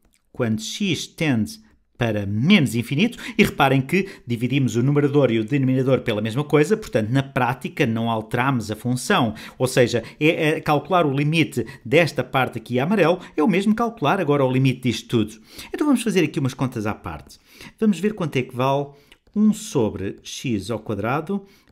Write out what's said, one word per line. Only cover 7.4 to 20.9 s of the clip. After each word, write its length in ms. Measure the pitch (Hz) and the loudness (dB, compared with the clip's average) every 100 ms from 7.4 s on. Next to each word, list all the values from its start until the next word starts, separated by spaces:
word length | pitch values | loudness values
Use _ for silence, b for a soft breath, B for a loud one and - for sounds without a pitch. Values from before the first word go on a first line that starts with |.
| 120 131 180 - 135 | -2 -2 -6 -2 0
não 240 | 113 113 | 0 -2
alteramos 580 | 113 110 120 131 127 98 | -2 -2 -2 0 0 -2
a 60 | |
função. 580 | 107 123 127 - 196 117 107 B - | -6 -4 -2 0 2 2 -2 B -4
Ou 120 | 127 | 0
seja, 340 | 139 120 117 113 - | 4 4 2 -4 0
é, 300 | 151 175 156 | 2 2 0
é 120 | 151 | 0
calcular 460 | 147 - - 185 156 | 0 0 2 2 2
o 60 | |
limite 520 | 135 147 165 143 - B B | 2 2 2 0 -2 B B
desta 400 | 110 143 160 - | 0 2 2 0
parte 340 | 120 135 127 113 | -2 -2 -2 -4
aqui 220 | - 120 | -4 -2
amarelo, 400 | 151 214 160 180 B - | 0 2 4 2 B 0
é 60 | |
o 60 | 285 | 2
mesmo 280 | 180 208 214 | 2 2 0
calcular 440 | 233 220 139 190 | -2 -2 0 0
agora 240 | 147 147 | 2 2
o 60 | 131 | 2
limite 380 | 131 135 123 127 | 2 2 0 -2
disto 200 | 110 - | -4 -2
tudo. 320 | 120 107 - B B B | -2 -2 -6 B B B
Então 140 | - 302 | -2 2
vamos 160 | 254 | 2
fazer 220 | 226 185 | 2 0
aqui 160 | 156 165 | 0 0
umas 120 | 131 | -4
contas 320 | - 131 117 | -2 -6 -4
à 100 | 107 | -6
parte. 440 | 98 90 76 - - B B B - | -6 -10 -14 -16 -20 B B B -2
Vamos 220 | 220 170 | 0 2
ver 120 | 208 | -2
quanto 240 | 214 160 139 | -2 -4 -4
é 60 | |
que 120 | 123 | -4
vale 340 | 120 131 139 143 B B B _ | -2 0 0 -4 B B B _
um 180 | 208 214 | 2 2
sobre 680 | 208 - 143 107 95 95 - | 2 -2 0 0 -2 -8 -10
x 480 | - - 139 107 92 | -14 -8 -4 -4 -4
ao 80 | 110 | -8
quadrado 680 | - | -6